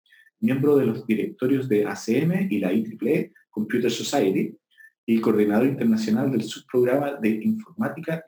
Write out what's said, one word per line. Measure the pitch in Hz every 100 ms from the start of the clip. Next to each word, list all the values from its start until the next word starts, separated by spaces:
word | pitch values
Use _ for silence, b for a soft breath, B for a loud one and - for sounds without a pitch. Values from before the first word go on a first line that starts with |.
| b b b b
miembro | 113 135 143 143
de | 113
los | 107 -
directorios | 107 92 - 127 135 127
de | 104 101
A | 101
C | - 123
M | 165 190 190
y | 104
la | 90
I | 113
triple | - - 117 160
E | - b b
Computer | 107 107 120 117
Society, | - - 143 98 - - - _ B B B
y | - 113
coordinador | 110 104 104 104 135
internacional | 135 113 110 - 117 139
del | 123
subprograma | 104 - - 127 123 143 143
de | 139 110
Informática | 110 110 110 - - 135 165 165 160